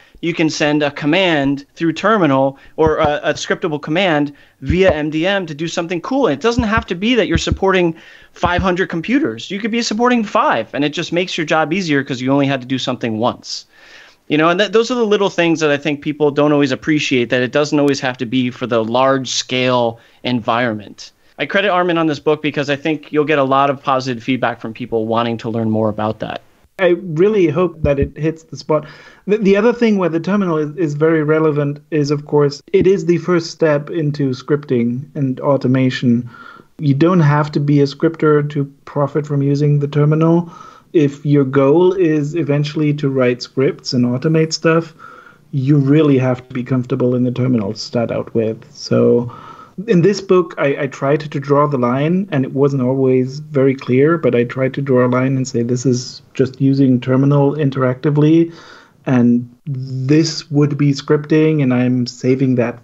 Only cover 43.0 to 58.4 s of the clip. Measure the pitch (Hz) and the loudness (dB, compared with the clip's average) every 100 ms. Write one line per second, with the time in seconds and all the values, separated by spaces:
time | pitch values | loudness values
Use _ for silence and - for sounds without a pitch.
43 | 139 135 123 123 - - 135 - - 127 | -2 0 0 0 -4 -2 -2 -2 -4 -2
44 | 123 123 160 160 160 - 165 165 160 - | 0 0 0 0 0 0 0 0 0 -10
45 | - - - _ _ 143 131 147 135 151 | -20 -20 -20 _ _ -4 2 2 4 4
46 | 151 135 127 123 - 127 123 131 127 135 | 4 4 2 -2 -6 -8 -2 -2 -2 -2
47 | 123 123 123 123 127 120 98 - - 127 | 0 0 -2 -2 0 0 -2 -8 -6 -4
48 | 113 104 117 117 110 113 - - - 120 | -2 -4 -4 -2 -2 -4 -12 -14 -2 2
49 | 120 120 123 - - - - - 220 185 | 4 4 0 -8 -18 -20 -18 -8 0 2
50 | 165 202 - 185 170 - 139 139 143 - | 4 2 2 2 0 -2 -2 -2 -6 -4
51 | 135 151 147 151 135 143 147 143 120 127 | -2 -2 -2 -8 0 2 2 2 0 0
52 | 151 185 196 143 135 139 143 139 123 135 | 0 0 -2 -2 -2 0 0 0 0 0
53 | 131 127 127 143 151 147 135 131 - 127 | 2 2 0 -6 -6 0 2 0 0 2
54 | 147 170 135 120 120 131 131 139 139 127 | 2 2 2 2 0 -2 -4 -4 0 2
55 | 123 123 131 135 131 117 120 123 131 123 | 2 2 0 -2 -2 -2 -2 -2 0 -2
56 | 123 - - - 131 - 135 135 135 123 | -4 -14 -8 -2 -2 0 0 4 4 2
57 | 127 131 139 143 139 147 143 135 127 127 | 2 2 4 4 2 2 -2 0 -2 0
58 | 156 147 151 165 | 0 2 4 4